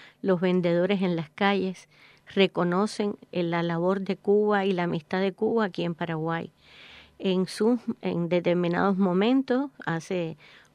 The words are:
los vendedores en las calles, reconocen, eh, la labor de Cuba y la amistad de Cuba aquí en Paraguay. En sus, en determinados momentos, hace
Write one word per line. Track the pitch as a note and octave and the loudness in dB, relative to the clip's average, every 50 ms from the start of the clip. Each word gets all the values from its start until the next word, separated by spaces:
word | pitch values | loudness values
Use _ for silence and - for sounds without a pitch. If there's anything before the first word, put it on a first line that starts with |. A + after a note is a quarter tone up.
| - - _ _ - | -20 -20 _ _ 0
los | F#3+ F#3 E3+ | 0 0 2
vendedores | F3+ F#3 F3+ F#3 E3+ F3 E3+ F3 F3 F#3 G3+ F#3+ F#3+ | 2 2 2 2 2 2 2 2 2 2 0 0 0
en | F#3 F3 | -2 -2
las | E3 D#3+ D3 | -2 -4 -8
calles, | _ - G#3 G3 G3+ G3 F#3 F#3+ F3+ - - _ _ _ - - - _ _ - - | _ 0 0 2 2 0 -2 -4 -6 -10 -16 _ _ _ -20 -20 -20 _ _ -8 2
reconocen, | G3 G3 F3+ - - F3 F3 F3 F#3 G3+ G#3+ - - G#3+ G#3 G#3 - - _ - | 2 2 2 2 0 0 2 2 2 0 -2 -2 -4 -4 -4 -4 -8 -14 _ -4
eh, | F3+ F3 | -4 -2
la | E3+ E3+ E3+ E3+ | 0 0 0 -2
labor | E3+ E3+ E3 E3+ F3+ G3 G3+ G3 | -2 -2 0 0 0 0 0 -2
de | F3+ G3 | -4 -6
Cuba | - _ - G3+ G#3 G#3+ G#3 G#3 G3+ F#3+ | -4 _ 2 2 4 4 2 2 2 2
y | G3 G3 | 0 0
la | F3 F3 | 0 0
amistad | E3+ E3 E3+ - _ - F#3 | -2 -2 -4 -4 _ -2 -2
de | F#3+ G3 F#3+ | -2 -2 -2
Cuba | - A3 A3 - A3+ A3 | -2 -2 0 0 0 0
aquí | F#3+ F3 - E3+ | -2 -2 -4 -4
en | E3+ E3+ | -4 -4
Paraguay. | - F3 E3+ E3 D#3+ D#3 E3 E3 E3 E3 - - _ _ - - - - - - - - - _ _ | -4 -4 -4 -4 -4 -2 -4 -4 -4 -6 -10 -14 _ _ -20 -20 -20 -20 -20 -20 -20 -20 -20 _ _
En | - G3 F#3 F3+ F#3 - | -2 0 2 2 0 -2
sus, | - - G#3+ A3+ B3 A#3 - - - - - | -2 0 2 2 2 0 -2 -6 -8 -6 -4
en | F#3 F#3 E3+ F3 E3 | -4 -2 -2 -2 0
determinados | E3+ F3 E3+ F3+ F3 F3 F3 E3+ E3+ F3 F3 G3 G3+ | 0 0 2 2 2 2 2 0 0 2 2 2 2
momentos, | F#3 G3 F#3 F3 F#3 G3+ A3+ B3+ C4+ C4+ - B3 B3+ C#4 C#4+ - _ - | 2 2 2 2 2 2 2 2 2 2 0 0 -2 -2 -4 -8 _ -6
hace | - D#3+ E3 D#3+ - F#3+ F3+ E3+ D#3+ D#3+ - - - - - - _ | -6 -6 -6 -4 -4 -4 -4 -4 -4 -8 -12 -18 -20 -20 -20 -20 _